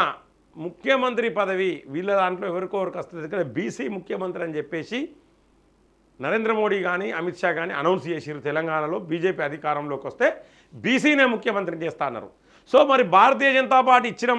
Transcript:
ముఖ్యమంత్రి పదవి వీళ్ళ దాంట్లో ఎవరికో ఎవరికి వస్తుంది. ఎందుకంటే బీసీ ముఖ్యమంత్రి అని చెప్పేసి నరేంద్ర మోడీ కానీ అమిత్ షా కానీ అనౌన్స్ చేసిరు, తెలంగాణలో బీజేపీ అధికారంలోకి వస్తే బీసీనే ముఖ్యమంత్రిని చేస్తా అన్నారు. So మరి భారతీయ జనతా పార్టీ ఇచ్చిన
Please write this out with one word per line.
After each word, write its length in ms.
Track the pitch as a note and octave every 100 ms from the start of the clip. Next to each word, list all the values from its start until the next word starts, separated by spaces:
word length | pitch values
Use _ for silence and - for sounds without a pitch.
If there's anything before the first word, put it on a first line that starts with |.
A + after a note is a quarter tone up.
| D#3 - _ _ _ D#3+ E3+
ముఖ్యమంత్రి 640 | - C4+ C4+ B3+ A3+ A#3 F#3
పదవి 320 | F#3+ F#3+ F#3+ D3 C3+ D3
వీళ్ళ 140 | G3 G3
దాంట్లో 240 | F#3 F3+ G3+
ఎవరికో 240 | F3 F#3 G3+
ఎవరికి 180 | F#3 F3+
వస్తుంది. 200 | - E3+
ఎందుకంటే 240 | D3+ F#3+ D3 A2+
బీసీ 280 | G#3+ - C4 F#3+
ముఖ్యమంత్రి 480 | - G3 F#3 F3 E3
అని 100 | D3+
చెప్పేసి 420 | D3+ E3 - A#3+ E4+ - _ _ _ _ _ _ _ _ _ - C3+
నరేంద్ర 260 | A3 A3 A3
మోడీ 180 | G#3 G3 F3
కానీ 200 | F3+ G#3 E3
అమిత్ 240 | F3 -
షా 80 | F3+ D#3+
కానీ 160 | E3+ D3+
అనౌన్స్ 260 | D#3 F#3 D3+
చేసిరు, 280 | D#3 C#3+ D3 D3
తెలంగాణలో 500 | D3+ E3 D#3 D3+ G3 E3+
బీజేపీ 320 | E3+ F#3 E3+ D3
అధికారంలోకి 580 | D3+ D3+ D3 D3 C3+ C#3
వస్తే 180 | - C#4 D#4+ - _ _ A#2+
బీసీనే 420 | C#3 B3+ C#4 C#4+ C4
ముఖ్యమంత్రిని 500 | A3 A#3+ G3+ F3 E3 D#3+
చేస్తా 160 | - C#3
అన్నారు. 200 | A2+ G2+ _ _ _ -
So 60 | C4+ C#4+
మరి 120 | C4 G3+ F#3
భారతీయ 320 | A#3+ A#3+ C#4 C4
జనతా 220 | C4 C4 B3+
పార్టీ 180 | B3 A#3
ఇచ్చిన 180 | - A#3+